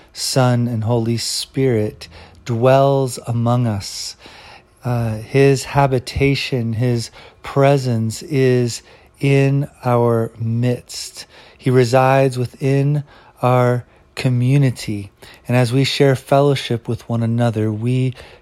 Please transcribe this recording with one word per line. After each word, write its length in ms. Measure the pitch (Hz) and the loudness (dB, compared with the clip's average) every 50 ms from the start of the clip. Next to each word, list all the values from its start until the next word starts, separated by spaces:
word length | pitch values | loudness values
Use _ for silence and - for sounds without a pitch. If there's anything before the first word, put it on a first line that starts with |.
| - _ - | -20 _ -12
Son, 540 | - - - - 135 127 123 120 120 120 | -10 -6 -2 0 2 2 2 2 0 0
and 160 | 120 117 110 107 | -2 -2 -2 -2
Holy 340 | 113 120 117 110 117 117 | 0 0 0 0 -2 -2
Spirit 880 | 110 - - - - - - - 135 135 131 117 107 107 110 - - - - - - - - - - - | -4 -4 -6 -8 -8 -8 -6 -4 -2 0 0 2 0 -2 -4 -6 -10 -18 -20 -20 -20 -20 -20 -20 -14 -8
dwells 760 | - 117 113 123 127 135 135 139 139 139 135 135 123 - - - | -6 -2 2 4 4 4 4 4 4 2 2 0 -2 -6 -8 -8
among 400 | - 120 117 117 117 123 123 120 | -6 -4 -2 0 0 0 0 0
us. 500 | 113 104 101 - - - - - - - _ - - - - - - - - _ _ _ _ - | -2 -2 -4 -8 -10 -12 -12 -12 -14 -16 _ -20 -20 -20 -20 -20 -20 -20 -20 _ _ _ _ -6
Uh, 340 | 123 123 117 117 110 110 | -4 -4 -2 -2 -4 -6
his 460 | 110 110 - - 139 139 139 135 127 - | -8 -6 0 2 4 4 4 4 2 -2
habitation, 1120 | - - 143 139 131 131 120 - - - - 139 139 139 - - - 139 123 113 117 110 | -2 0 0 2 2 0 -2 -4 -4 -2 0 0 0 0 -2 -4 -4 -4 -4 -4 -2 -2
his 360 | 107 127 123 120 117 113 - - - - - - _ | -2 0 0 0 -2 -4 -8 -14 -20 -20 -20 -20 _
presence 800 | - - - 139 139 139 143 139 127 127 117 110 113 110 107 - | -10 -4 0 2 4 4 4 2 0 0 -2 -2 -2 -4 -6 -8
is 600 | - - 147 135 131 127 127 123 123 117 - - - - - - _ _ _ - | -8 -4 0 0 2 2 2 2 0 -2 -4 -8 -14 -20 -20 -20 _ _ _ -4
in 480 | 143 139 139 139 139 135 139 139 143 - - - - | 0 2 2 4 2 2 0 0 -2 -4 -8 -6 -2
our 480 | 123 120 120 120 120 117 113 113 - - | 0 2 2 2 2 2 0 -2 -4 -6
midst. 880 | 110 113 113 113 120 123 123 123 - - - - - - - - - - - - - - - - | -6 -6 -4 -2 0 0 -2 -2 -4 -8 -14 -16 -14 -14 -16 -16 -18 -20 -20 -20 -20 -20 -20 -12
He 140 | - - 135 | -6 -2 2
resides 640 | 123 127 123 113 131 131 131 131 135 135 135 135 123 | 4 4 4 4 4 4 4 4 4 2 2 0 0
within 680 | 123 123 - - - 143 135 139 139 139 143 147 147 143 - - - - - _ - | -4 -6 -6 -6 -6 -2 -2 0 0 0 0 -2 -2 -4 -8 -16 -20 -20 -20 _ -2
our 420 | - 123 127 127 123 123 123 123 - _ _ _ _ _ - | 0 2 2 2 2 2 0 -2 -4 _ _ _ _ _ -8
community. 960 | - - 131 123 120 123 127 139 143 139 127 107 - - 110 104 101 101 - _ _ - - - - _ | -4 -2 0 0 0 2 2 2 4 2 2 0 -4 -8 -8 -8 -8 -10 -14 _ _ -20 -20 -20 -12 _
And 100 | - 120 | -2 0
as 160 | 127 123 110 127 | 2 2 2 2
we 120 | 139 131 | 0 0
share 300 | - - - 143 139 127 | 0 2 2 2 2 2
fellowship 720 | - - - 139 139 143 143 135 - - - 120 113 - | 0 0 0 2 4 4 2 2 0 -2 -6 -6 -6 -4
with 220 | 123 113 - - - | -6 -8 -6 -6 -6
one 140 | 117 117 117 | -4 -2 -2
another, 480 | 113 117 120 120 120 107 110 107 110 | -2 0 0 0 0 0 -2 -2 -2
we 420 | 107 107 113 123 127 127 131 127 123 - - - - - | -4 -4 -4 -2 -2 -2 -2 -4 -4 -8 -16 -20 -20 -20